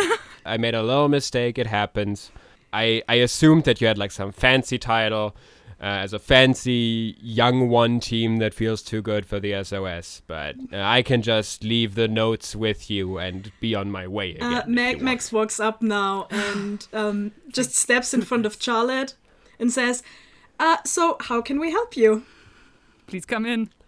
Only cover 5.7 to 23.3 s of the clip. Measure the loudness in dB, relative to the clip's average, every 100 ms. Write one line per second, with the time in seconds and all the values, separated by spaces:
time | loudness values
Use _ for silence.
5.7 | -10 -6 -4 -6 -4 4 6 8 4 0
6.7 | 0 0 -2 -4 -8 -4 2 4 4 4
7.7 | 4 4 2 0 0 0 0 0 -2 -4
8.7 | -4 -6 -6 -2 -4 -2 -6 -4 -4 -6
9.7 | -6 -6 -8 -12 -16 -12 -10 -8 -10 -10
10.7 | -4 2 2 4 2 2 0 -2 -6 -2
11.7 | 0 0 0 0 2 0 -2 -6 -4 -4
12.7 | -4 -6 -4 -4 -6 -8 -8 -12 -6 -4
13.7 | -2 -4 -8 -8 -6 -6 -6 -4 -4 -2
14.7 | 0 0 -2 -2 -4 -2 -2 -2 -2 -4
15.7 | -2 -2 0 -2 -4 -6 -6 -4 -4 -6
16.7 | -8 -8 -4 -2 -2 -6 -10 -8 -4 -2
17.7 | 0 2 0 0 -2 0 0 -2 -4 -2
18.7 | 0 0 -2 -4 -10 _ _ _ -4 -2
19.7 | 0 0 -2 -8 -20 -20 _ _ 0 2
20.7 | 2 0 0 0 0 -2 -4 -2 -2 -2
21.7 | -2 -2 4 4 4 -4 _ -20 _ _
22.7 | _ _ _ -12 -10 -4